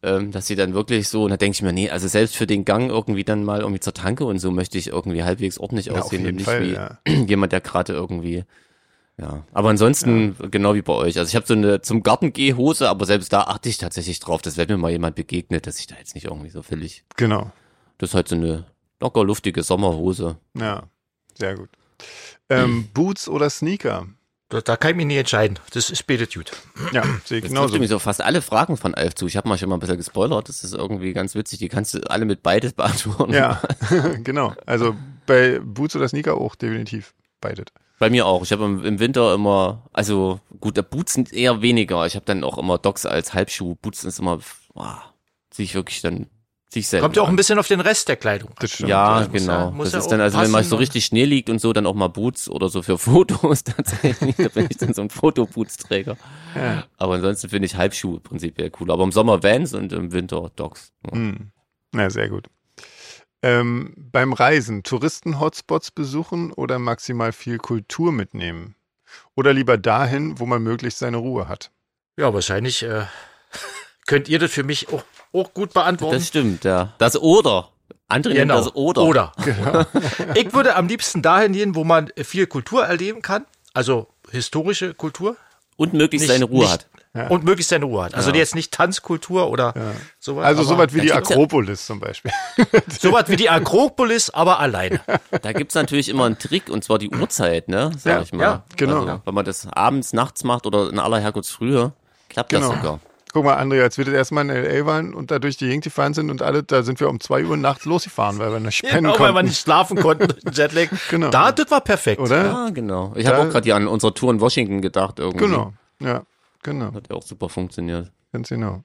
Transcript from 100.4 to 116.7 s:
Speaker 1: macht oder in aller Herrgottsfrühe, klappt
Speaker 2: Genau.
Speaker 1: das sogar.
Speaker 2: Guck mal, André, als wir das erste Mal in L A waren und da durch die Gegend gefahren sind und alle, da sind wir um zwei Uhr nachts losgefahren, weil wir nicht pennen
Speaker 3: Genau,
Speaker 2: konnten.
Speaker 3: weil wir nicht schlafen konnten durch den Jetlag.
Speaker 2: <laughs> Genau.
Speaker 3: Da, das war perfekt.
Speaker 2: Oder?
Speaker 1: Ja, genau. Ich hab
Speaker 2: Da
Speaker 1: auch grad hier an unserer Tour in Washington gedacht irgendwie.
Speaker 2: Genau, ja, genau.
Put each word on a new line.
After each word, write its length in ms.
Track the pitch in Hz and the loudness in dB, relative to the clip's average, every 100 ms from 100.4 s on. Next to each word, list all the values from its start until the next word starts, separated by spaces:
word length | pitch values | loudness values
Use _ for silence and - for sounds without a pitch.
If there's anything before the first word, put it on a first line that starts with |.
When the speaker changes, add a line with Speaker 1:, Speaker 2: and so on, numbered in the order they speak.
Speaker 1:
macht 220 | 123 120 - | -2 -2 0
oder 240 | 101 92 | 0 0
in 80 | 101 | 0
aller 220 | 101 113 | 0 0
Herrgottsfrühe, 720 | 104 107 - - 117 135 120 - _ _ _ | 0 -4 -8 -6 0 2 0 -4 _ _ _
klappt 220 | - 120 | -8 0
Speaker 2:
Genau. 180 | - 135 | 0 2
Speaker 1:
das 60 | - | 0
sogar. 200 | 80 76 _ _ _ | -2 -6 _ _ _
Speaker 2:
Guck 100 | 160 | 0
mal, 140 | 143 139 | 2 2
André, 200 | 135 135 | 2 4
als 160 | 123 - | 4 2
wir 80 | 135 | 0
das 80 | |
erste 200 | 139 131 | 2 2
Mal 80 | 147 | 0
in 80 | 143 | 0
L 320 | 131 143 143 | -2 0 0
A 40 | 147 | 0
waren 260 | 156 165 | -2 -2
und 180 | - 131 | -8 -4
da 80 | 147 | -2
durch 200 | 139 135 | -2 -4
die 80 | 131 | -2
Gegend 160 | 139 | -2
gefahren 300 | 151 147 143 | -4 -2 0
sind 160 | 147 151 | 0 -4
und 100 | 135 | -2
alle, 220 | - 143 | 0 0
da 200 | 143 135 | 2 2
sind 160 | 120 127 | 2 0
wir 120 | 143 | 0
um 100 | 123 | -2
zwei 240 | - 135 | -2 -2
Uhr 140 | 165 151 | 0 0
nachts 260 | 139 135 | 0 -2
losgefahren, 540 | - 170 - - 104 104 | -2 -2 -2 -2 -2 -2
weil 120 | 110 | -4
wir 60 | 113 | -2
nicht 200 | 110 - | -2 -4
pennen 120 | 254 170 | 0 2
Speaker 3:
Genau, 40 | 156 | 4
Speaker 2:
konnten. 120 | 226 - | 4 6
Speaker 3:
weil 0 | |
wir 80 | 185 | 6
nicht 180 | - 160 | 2 0
schlafen 380 | - 156 185 196 | 4 4 4 2
konnten 300 | 165 156 190 | 4 4 2
durch 140 | - | 0
den 80 | 190 | -4
Jetlag. 340 | 135 147 156 165 190 | 0 2 2 0 -2
Speaker 2:
<laughs> 100 | - | -2
Genau. 180 | 170 156 | 0 4
Speaker 3:
Da, 220 | 127 240 | 6 4
das 180 | 262 302 | 4 2
war 120 | 285 | 2
perfekt. 380 | - 202 - 104 | 2 0 2 0
Speaker 2:
Oder? 220 | 127 143 196 | 2 4 2
Speaker 1:
Ja, 240 | - 233 | 0 -4
genau. 420 | 160 110 92 95 107 | -4 -4 -4 -4 0
Ich 100 | 117 | 4
hab 100 | 131 | 4
Speaker 2:
Da 60 | |
Speaker 1:
auch 80 | 160 | 4
grad 140 | 147 | 2
hier 120 | 110 104 | 2 2
an 100 | 104 | 2
unserer 280 | 107 - | 2 0
Tour 180 | - 127 | 2 2
in 80 | 113 | 4
Washington 400 | 117 - 107 98 | 2 2 -2 -2
gedacht 380 | 95 - 98 - | -2 0 -2 -2
irgendwie. 260 | 85 90 | -6 0
Speaker 2:
Genau, 300 | 208 156 104 104 _ _ | 2 0 -2 -10 _ _
ja, 220 | 135 123 - _ _ _ | -4 -4 -6 _ _ _
genau. 320 | - | -8